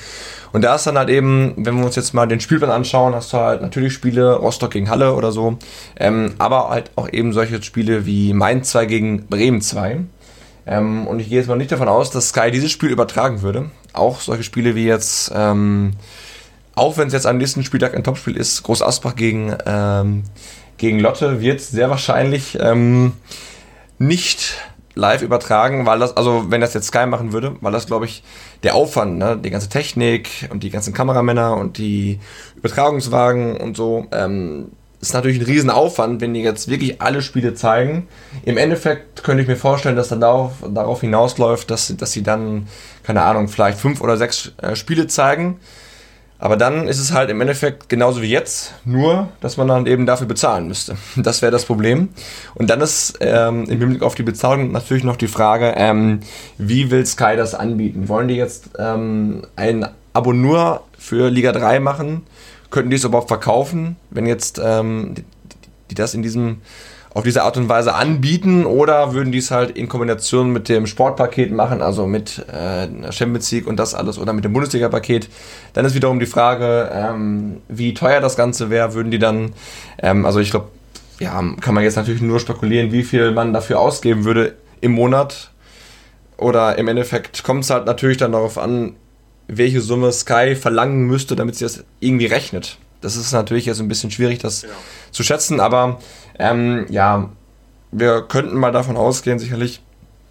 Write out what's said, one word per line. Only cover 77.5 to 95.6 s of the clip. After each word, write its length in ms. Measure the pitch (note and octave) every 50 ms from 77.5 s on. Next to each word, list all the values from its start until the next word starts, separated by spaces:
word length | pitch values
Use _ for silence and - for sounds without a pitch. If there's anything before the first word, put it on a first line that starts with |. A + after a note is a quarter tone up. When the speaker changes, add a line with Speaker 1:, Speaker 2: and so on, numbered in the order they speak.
| - - -
Speaker 1:
wie 260 | - A#2 A2 A#2+ A#2+
teuer 280 | A2 - E3 B2+ C#3+ C#3+
das 160 | C#3 B2 -
Ganze 340 | - A#2+ B2 A#2+ - A#2 G#2+
wäre, 240 | A2+ A#2 A#2 G#2+ G#2+
würden 160 | A2+ A2+ A2+
die 80 | A#2 G#2+
dann, 320 | A2+ A2 A2 A2 A2 A2 G#2 - - - - - - - - -
ähm, 240 | - F2+ G2 G2+ F#2
also 140 | F#2+ G2+ G#2
ich 140 | G2+ G2+
glaub, 180 | - G2+ - - - - - - - - - - - -
ja, 240 | F#2 F2+ F2 F#2 F2+ E2+ - -
kann 140 | - A#2+ G#2+
man 80 | G#2
jetzt 140 | G#2+ G#2+ G#2+
natürlich 260 | A2 G#2+ A#2 A2+ A2+
nur 160 | A#2 A#2 A#2 A#2+
spekulieren, 540 | A#2 - A#2 - A2+ G#2+ A#2 A#2+ A2+ G#2+
wie 100 | A2+ B2
viel 300 | B2 - C3+ A#2+ A#2 A2+
man 200 | A2 A2+ A#2 A2+
dafür 280 | G#2+ F#2+ - - A#2+ -
ausgeben 440 | D3+ - D3+ - - A#2 A2+ G#2+ G#2
würde 300 | A2 A#2 A2+ A2+ - - - - - - -
im 120 | - A#2+
Monat. 580 | A#2+ A#2 A#2+ B2 C3+ C3+ C#3+ C#3 - - - - _ _ _ - - - - - - - - - _ _ _ _ -
Oder 420 | - - B2 A#2 A2+ A2+ A2 - -
im 80 | A2+
Endeffekt 560 | A#2 A2+ B2 A#2+ - B2 A2+ - - - -
kommt's 260 | - - C3 C#3 C3 -
halt 180 | C3 A#2+ A2+
natürlich 320 | A2+ A#2+ - C3+ C3 C3 C3
dann 120 | C3 A2+
darauf 280 | A2+ A2 A2 A2 G2+ -
an, 360 | - A2+ B2 A#2+ A#2 - - - _ _ _ _ _ _ _ _ _ -
welche 280 | A#2+ A2 B2 B2+ B2+ B2+
Summe 320 | G#2+ G#2+ B2 B2 B2+ B2
Sky 420 | B2 - - - B2 A#2 B2+ C3+ C3+
verlangen 540 | C3+ - A#2 A2+ A2+ A#2+ C#3 C3+ C3 B2+ B2
müsste, 260 | C3 C3+ C3+ - C3
damit 220 | - A2+ A#2+ -
sie 80 | - A#2+
das 180 | - - - - _ _ -
irgendwie 280 | - B2+ B2+ A#2+ A#2
rechnet. 520 | G#2+ A2+ C#3+ C#3 - G2+ F2 - - - - _ _ _ _
Das 160 | - G2 G#2
ist 160 | A#2 A2+ A#2
natürlich 340 | C3 A2+ G#2 - A2+ A#2+ B2
jetzt 140 | A#2+ A2 G#2+
ein 80 | A2 G#2
bisschen 240 | G#2+ - - G#2+
schwierig, 260 | G#2 A#2+ B2 A#2+ A#2+ A#2+
das 240 | - A2+ G#2 -
Speaker 2:
Ja. 60 | - G#2+ G2+ - - - - - - -
Speaker 1:
zu 140 | - - -
schätzen, 340 | - D3+ D3+ - - D#3
aber, 400 | C3